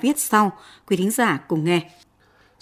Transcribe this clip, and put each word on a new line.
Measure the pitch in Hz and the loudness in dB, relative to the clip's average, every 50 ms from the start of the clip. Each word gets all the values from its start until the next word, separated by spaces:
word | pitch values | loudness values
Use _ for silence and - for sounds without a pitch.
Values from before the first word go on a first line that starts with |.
viết | - 262 294 - | 0 -2 -2 -2
sau, | - - 220 214 214 190 - - - - - - _ | -2 0 2 2 2 2 -2 -6 -18 -20 -20 -20 _
quý | - 202 | -4 -2
thính | 175 185 208 | 0 0 -2
giả | 226 - 240 208 151 135 - | 0 0 0 0 0 -4 -4
cùng | - 170 156 151 | -4 -4 -2 0
nghe. | 175 175 165 160 - - - - _ _ _ _ _ _ _ _ _ _ _ | 0 0 0 -2 -6 -16 -20 -20 _ _ _ _ _ _ _ _ _ _ _